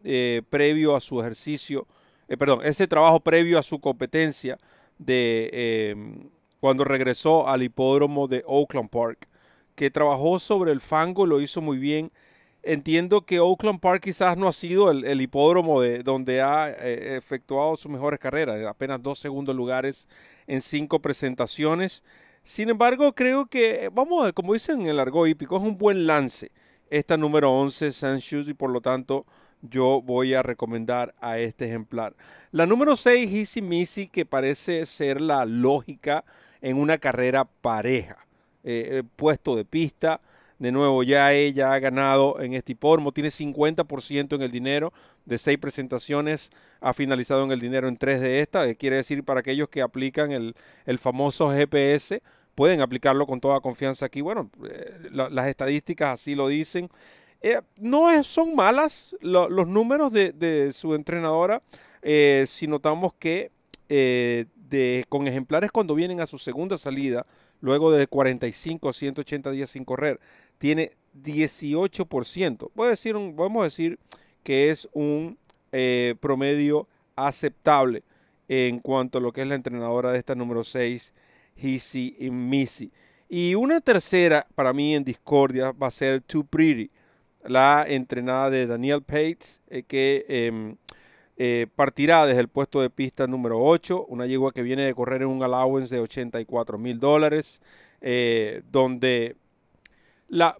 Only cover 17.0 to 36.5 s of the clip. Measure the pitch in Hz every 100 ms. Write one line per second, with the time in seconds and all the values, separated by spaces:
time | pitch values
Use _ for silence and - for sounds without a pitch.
17 | - 131 - 131 - 135 151 160 147 135
18 | 147 143 135 143 143 107 107 - 131 131
19 | 135 139 147 139 139 131 120 127 135 135
20 | _ _ - _ - 131 - 147 147 160
21 | 147 131 135 127 117 - 151 165 185 -
22 | _ _ _ _ - - 220 220 240 254
23 | 285 - 254 269 262 254 226 220 196 202
24 | 294 349 220 180 180 226 - 285 170 147
25 | 131 156 160 156 139 185 214 190 208 190
26 | 160 151 131 - - _ _ _ _ 147
27 | - 156 151 151 143 131 139 - 151 131
28 | 139 135 - 147 143 139 131 123 127 131
29 | 127 139 - _ _ _ 113 127 131 135
30 | 127 123 131 131 127 120 113 117 113 123
31 | 120 - 120 113 117 - 120 113 110 117
32 | 107 - - - _ - 170 233 302 262
33 | 247 240 220 208 208 233 190 170 175 202
34 | 196 185 160 135 135 143 - 165 165 -
35 | 139 139 156 139 117 117 127 143 131 135
36 | 143 151 - _ _